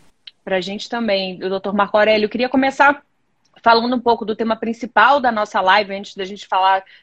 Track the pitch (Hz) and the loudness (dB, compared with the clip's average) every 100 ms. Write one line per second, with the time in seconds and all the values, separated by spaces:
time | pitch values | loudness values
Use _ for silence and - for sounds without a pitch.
0 | _ _ - _ 196 190 180 208 - 233 | _ _ -20 _ -4 -4 -4 -10 -8 -6
1 | 226 196 190 180 185 190 196 202 196 214 | -2 -2 -4 -8 -6 -6 -4 -2 2 2
2 | 214 214 208 220 254 262 269 262 285 285 | 4 2 0 -2 -2 0 0 4 4 4
3 | _ _ _ _ _ _ 233 226 240 247 | _ _ _ _ _ _ 2 2 2 -2
4 | 240 226 214 220 226 220 226 220 233 208 | 0 -2 -2 -6 -4 -4 -6 -8 -2 2
5 | 233 285 247 220 208 214 185 202 196 196 | 4 4 0 -2 -4 -2 2 2 0 -8
6 | 202 196 190 202 - 190 190 190 - - | -12 -12 -12 -12 -6 0 2 0 -4 -20